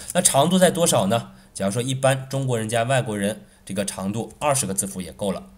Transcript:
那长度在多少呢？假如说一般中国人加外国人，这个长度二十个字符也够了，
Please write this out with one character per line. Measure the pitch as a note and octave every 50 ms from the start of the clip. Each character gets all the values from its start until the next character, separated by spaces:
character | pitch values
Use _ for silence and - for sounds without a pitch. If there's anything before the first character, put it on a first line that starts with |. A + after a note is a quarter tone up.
| - - -
那 | F3
长 | F3+ - - C3+ C#3+ F3
度 | F#3 F#3
在 | F3+ E3
多 | D3 D#3+ E3+
少 | D#3+ D#3 B2 G2 F#2+
呢？ | A2+ A#2 B2 - - - - -
假 | - - F#2+
如 | G2 G2+
说 | A#2+
一 | A#2+ C3+ C3
般 | C3 C3 C3 C3+ C3 - -
中 | - C#3 C3+ C3
国 | A#2+ A2+
人 | A2 A2
加 | A#2 A#2 A#2
外 | B2 C3+ B2+
国 | A2 A2 G#2 G2+
人， | G2 G#2 G#2+ - - - - _ -
这 | - G2
个 | G2+ G2
长 | G2 - - F#2+ G2 G#2
度 | A#2 A2 - - -
二 | D3 D3 C#3
十 | C3+ -
个 | F#2 F#2+
字 | - G2+ G2
符 | - F#2+
也 | F2+ D#2+
够 | - - G#2 G2
了， | F2 - - - -